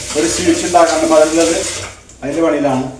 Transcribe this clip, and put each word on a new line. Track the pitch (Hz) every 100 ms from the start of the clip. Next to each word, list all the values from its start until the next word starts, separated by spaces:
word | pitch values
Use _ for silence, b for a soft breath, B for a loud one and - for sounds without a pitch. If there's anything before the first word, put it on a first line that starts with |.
| - 147
ഒരു | 165
സ്വീറ്റ് | - 175 165 170
ഉണ്ടാക്കാണ്ട് | 175 165 160 160
മധുരമുള്ളത് | 156 156 165 165 - - - - - - -
അതിന്റെ | 139 160 160
പണിയിലാണ്. | 147 139 127 131